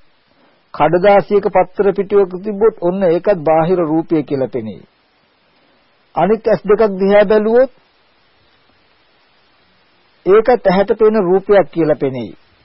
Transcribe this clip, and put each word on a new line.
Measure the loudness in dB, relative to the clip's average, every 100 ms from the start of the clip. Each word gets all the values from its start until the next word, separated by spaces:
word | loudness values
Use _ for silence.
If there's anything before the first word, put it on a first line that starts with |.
| _ _ _ _ _ _ _
කඩදාසියක | -4 0 2 4 2 2 -2 0
පත්තර | 0 -2 -2 -2
පිටුවක | -2 0 0 0 -4
තිබ්බොත් | -10 -2 -2 0
ඔන්න | -4 -2
ඒකත් | 0 0 0 -2
බාහිර | 0 0 0 0
රූපය | -2 -2 -2 -4
කියලා | -2 -6 -6
පෙනේ. | -8 -10 -14 -20 _ _ _ _ _ _ _ _ _ _ _ _
අනිත් | -4 0 0
ඇස් | 0 -2
දෙකක් | 0 0 0
දිහා | 0 2 2
බැලුවොත් | 4 2 2 2 0 _ _ _ _ _ _ _ _ _ _ _ _ _ _ _ _ _ _ _ _ _ _ _ _ _ 0
ඒකත් | 2 2 0
ඇහැට | 0 0 0
පෙනෙන | 0 0 2
රූපයක් | 0 0 2 0 0
කියලා | -2 -2 -2
පෙනේ. | -4 -6 -12 -16 _ _